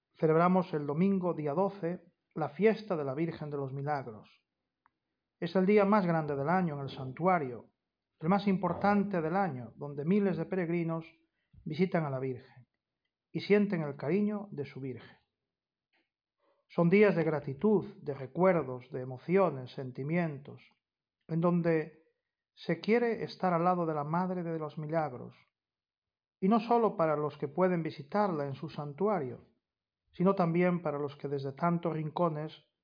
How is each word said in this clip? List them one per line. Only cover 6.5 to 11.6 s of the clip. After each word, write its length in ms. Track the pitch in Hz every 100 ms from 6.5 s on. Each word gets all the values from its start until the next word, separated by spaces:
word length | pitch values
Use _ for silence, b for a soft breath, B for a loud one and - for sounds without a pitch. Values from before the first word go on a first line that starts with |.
| 185 175 143
en 60 |
el 80 | 135
santuario, 800 | 135 131 131 175 180 131 113 - _ _ _ _ -
el 80 | 160
más 180 | 196 202
importante 760 | 185 175 170 202 202 196 180
del 140 | 156 185
año, 380 | 190 127 117 -
donde 300 | 143 143 151
miles 320 | 208 196 160
de 80 | 160
peregrinos 600 | 185 165 175 165 165 160 _ _ _ _ -